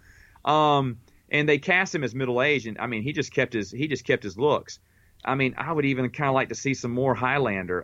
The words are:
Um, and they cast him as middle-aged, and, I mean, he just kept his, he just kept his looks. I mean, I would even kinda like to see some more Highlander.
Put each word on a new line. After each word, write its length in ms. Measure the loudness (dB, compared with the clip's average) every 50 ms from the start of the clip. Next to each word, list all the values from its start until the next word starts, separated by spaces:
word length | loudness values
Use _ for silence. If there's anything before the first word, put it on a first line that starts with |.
| _ -20 -20 -20 -20 -20 -18 -4 0
Um, 540 | 2 4 6 6 6 6 4 2 0 -4 -8 -14 _ -20 _ _ -2
and 180 | 0 2 4 4
they 80 | 2
cast 380 | 2 2 2 2 2 2 0 -2
him 80 | -2 -2
as 100 | -4 -4
middle-aged, 540 | -2 -2 0 2 2 2 2 2 0 -2
and, 100 | -4 -6
I 80 | -6 -6
mean, 160 | -4 -4 -4
he 100 | -4 -4
just 220 | -4 -4 -4 -2 -2
kept 200 | -2 0 0 -2
his, 180 | -4 -4 -4
he 160 | -6 -6 -4
just 160 | -4 -4 -4 0
kept 160 | 0 0 0 -2
his 140 | -4 -4
looks. 400 | 0 0 2 2 0 -2 -6 -16 -20 _ _ _ _ _ _ _ _ -4
I 80 | -2 0
mean, 200 | 2 0 0 -2
I 140 | -4 -6 -4
would 140 | -2 0 0
even 240 | 0 0 0 -2 -2
kinda 220 | -2 -2 0 0 2
like 160 | 2 0 -2
to 60 | -4
see 180 | -4 -4 -4 -2
some 160 | -2 -4 -4
more 240 | -2 0 2 0 0
Highlander. 680 | 2 0 0 0 2 0 0 0 -2 -2 -2 -4 -4